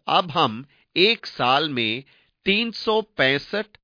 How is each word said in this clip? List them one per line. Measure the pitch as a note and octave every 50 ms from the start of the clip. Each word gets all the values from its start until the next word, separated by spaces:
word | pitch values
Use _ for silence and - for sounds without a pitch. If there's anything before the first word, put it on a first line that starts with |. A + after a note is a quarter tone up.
| _ -
अब | D3 F3+ F#3 F3
हम | C3+ F3+ D3+ B2 G#2+ A2+ C#3 - _ _ _ _ -
एक | D#3 F3+ A3 A#3 - -
साल | - - - C3 A#2+ C3 C#3+ D#3+ D#3
में | C#3 A#2+ A#2 G#2+ A2 B2+ C3+ _ _ _ _ _ _ _ -
तीन | F#3+ G3 G#3+ A#3 A#3
सौ | G#3+ - - A3+ G#3+ A3
पैंसठ | G#3 - _ - C3+ C3 C#3 C#3+ - - - G3+ G#3+ - _ _